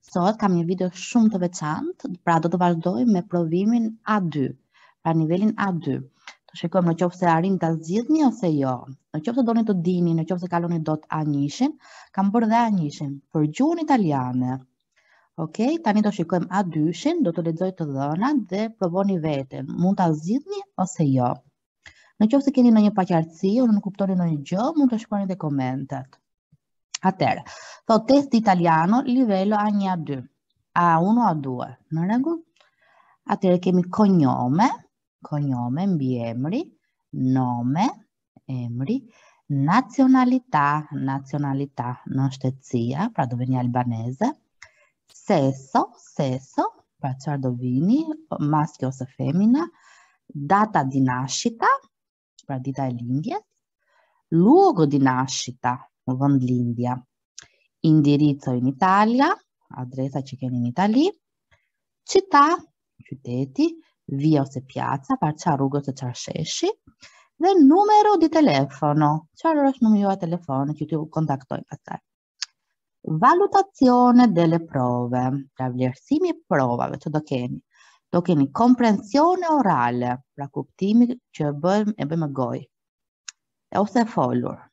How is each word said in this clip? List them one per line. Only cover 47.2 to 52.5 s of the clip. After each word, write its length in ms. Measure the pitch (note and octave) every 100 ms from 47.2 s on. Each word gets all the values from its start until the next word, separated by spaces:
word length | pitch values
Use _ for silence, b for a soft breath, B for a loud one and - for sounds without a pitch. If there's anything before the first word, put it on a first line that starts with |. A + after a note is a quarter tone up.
| - C#3+ B2+
do 80 | A#2+
vini, 460 | B2+ B2+ F3 C4+ D#4+ D#4 - -
maschio 480 | D3 D3+ D3+ - C3
ose 160 | C3 B2+
femina, 560 | - C3 E3 G#3+ C4+ E4+ b b b b b _
data 560 | D3 C#3+ G3 G#3+ F#3+
di 160 | C3+ C3+
nascita, 760 | C3 B2+ C3 - A#3 A3+ G#4 C5+ _ _ _ _ _ _ _